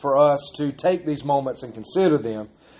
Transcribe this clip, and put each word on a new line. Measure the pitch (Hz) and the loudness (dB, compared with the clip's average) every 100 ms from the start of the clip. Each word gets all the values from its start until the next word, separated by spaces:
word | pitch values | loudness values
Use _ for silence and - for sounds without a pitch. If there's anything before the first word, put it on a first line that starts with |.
for | 143 139 | 0 4
us | 147 139 - - | 4 4 -4 -6
to | 147 | -6
take | 139 180 180 | 0 0 0
these | 151 143 | -2 -6
moments | 131 139 131 120 | -2 -2 -2 -8
and | 127 | -12
consider | 110 107 175 185 147 | -12 -4 2 4 4
them, | 113 107 107 _ _ | 0 -6 -8 _ _